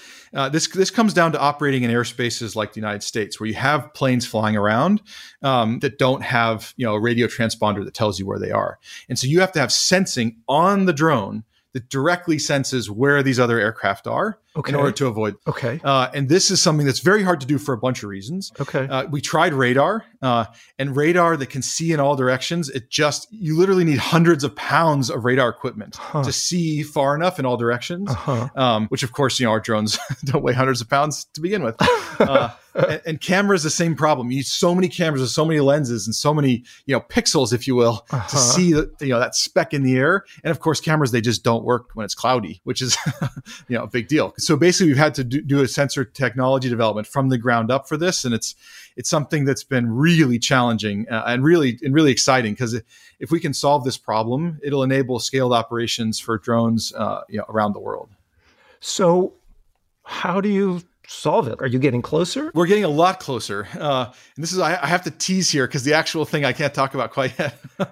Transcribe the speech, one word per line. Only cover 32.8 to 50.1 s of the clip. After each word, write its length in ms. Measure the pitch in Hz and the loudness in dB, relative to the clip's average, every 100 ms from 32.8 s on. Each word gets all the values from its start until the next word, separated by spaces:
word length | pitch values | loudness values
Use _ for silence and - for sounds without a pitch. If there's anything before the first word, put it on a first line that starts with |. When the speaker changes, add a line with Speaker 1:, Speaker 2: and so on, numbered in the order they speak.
| - 156 165 | -2 -2 -6
Speaker 1:
and 160 | 156 | -8
cameras, 420 | - 180 202 190 | -2 0 2 2
the 60 | 151 | 0
same 260 | - 170 156 | -2 -2 0
problem. 360 | 156 139 120 | 2 2 0
You 80 | 131 | -4
need 80 | 131 | -4
so 280 | - 175 175 | 0 2 2
many 140 | 180 | 0
cameras 320 | - 165 139 | 0 -2 0
with 80 | 127 | -2
so 160 | 135 160 | 0 2
many 160 | 156 | 4
lenses 460 | 135 147 131 117 104 | 4 2 0 -2 -4
and 80 | 107 | -2
so 180 | 147 | 0
many, 320 | 151 139 120 - - - | 2 2 2 -2 -16 -4
you 80 | 127 | -4
know, 60 | |
pixels, 500 | - 247 - 160 120 | 0 0 2 2 2
if 140 | 117 135 | 0 0
you 80 | 123 | 2
will, 320 | 117 110 - | 2 2 -4
Speaker 2:
Uh-huh. 160 | 135 104 | -6 -4
Speaker 1:
to 60 | 139 | 0
see 340 | 120 151 180 | 2 4 4
the, 180 | 156 - - | 4 0 -6
you 80 | 139 | -2
know, 100 | 120 | 0
that 160 | 123 - | 0 -2
speck 400 | - 175 165 147 | -2 0 0 0
in 80 | |
the 160 | 131 127 | 2 2
air. 260 | 143 190 - - | 2 0 -2 -10
And 80 | 151 | -6
of 100 | 156 | -2
course, 200 | 160 135 | -2 -2
cameras, 300 | 165 156 135 | 0 2 2
they 100 | 120 | 2
just 240 | 113 110 123 | 0 0 0
don't 180 | 117 | 0
work 280 | 113 123 - | 0 -2 -2
when 120 | 110 101 | -10 -8
it's 100 | - | -4
cloudy, 480 | 117 127 92 98 - | 0 0 -2 -8 -8
which 160 | 123 | -4
is, 160 | 127 - - - 139 | -2 -2 -2 -4 -6
<laughs> 360 | - - - - | -8 -14 -20 -6
you 80 | 120 | -6
know, 60 | 117 | -4
a 20 | |
big 220 | 123 113 | -6 0
deal. 240 | 151 95 - | 0 0 -4
So 180 | - 147 | 0 4
basically, 300 | 170 175 180 | 4 6 4
we've 40 | 135 | 6
had 180 | 151 139 | 4 2
to 80 | 127 | -4
do, 180 | 135 | -4
do 180 | 151 139 | 0 2
a 80 | 131 | 2
sensor 380 | - 143 - 127 | 0 -2 -2 -6
technology 640 | - 127 127 127 135 127 | -2 -4 0 0 0 0
development 360 | 117 110 104 107 | 0 0 0 -4
from 220 | 143 135 | -2 0
the 80 | 127 | 0
ground 340 | 123 117 113 | 2 0 2
up 160 | 131 - | -2 -2
for 120 | 151 | -2
this, 260 | 175 170 127 | -2 -2 -2
and 80 | 113 | -2
it's, 200 | - - - - - - | -4 -12 -20 -20 -18 -10
it's 140 | - | -2
something 340 | 160 143 156 139 | -2 0 0 0
that's 200 | 131 - | 0 -2
been 260 | 131 120 | -2 0
really 480 | 117 160 | 2 4